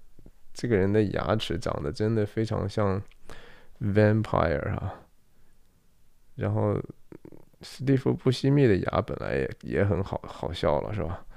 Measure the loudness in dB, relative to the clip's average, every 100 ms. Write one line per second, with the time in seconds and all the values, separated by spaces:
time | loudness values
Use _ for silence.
0 | -16 -18 -20 -18 -14 -8 2 4 6 4
1 | 2 0 0 0 0 -2 -2 -2 -4 -2
2 | 0 0 0 -2 -2 -2 -2 0 0 0
3 | -6 -14 -14 -12 -14 -18 -20 -6 2 6
4 | 6 4 2 2 2 0 -2 -4 -6 -10
5 | -18 -20 _ -20 -20 -20 -20 _ _ _
6 | -20 -20 -20 -6 -2 0 0 0 -4 -16
7 | -20 -20 -18 -20 -20 _ -18 -4 2 2
8 | 2 2 0 2 4 6 6 4 2 -2
9 | -2 -6 -2 -2 -2 -6 -4 0 2 2
10 | -2 -6 -8 -8 -6 -2 0 0 -2 -4
11 | -6 -8 -12